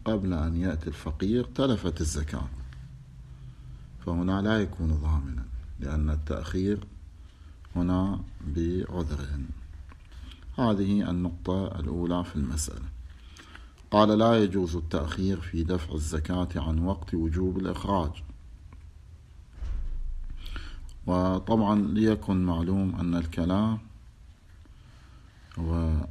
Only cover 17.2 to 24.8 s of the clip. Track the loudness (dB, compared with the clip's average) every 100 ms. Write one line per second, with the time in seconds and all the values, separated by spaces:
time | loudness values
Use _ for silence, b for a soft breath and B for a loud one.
17.2 | 0 2 0 0 -2 -2 2 2 2 -4
18.2 | -12 -14 -16 -18 -18 -18 -18 -18 -20 -20
19.2 | -20 -20 -20 -8 -4 -2 -2 -2 -2 -4
20.2 | -6 B B B B B B -8 0 4
21.2 | 4 2 4 4 6 4 4 4 4 4
22.2 | 2 2 4 2 2 2 2 0 0 0
23.2 | 0 0 2 4 4 0 -4 -16 -20 -20
24.2 | -20 -20 -20 -20 -20 b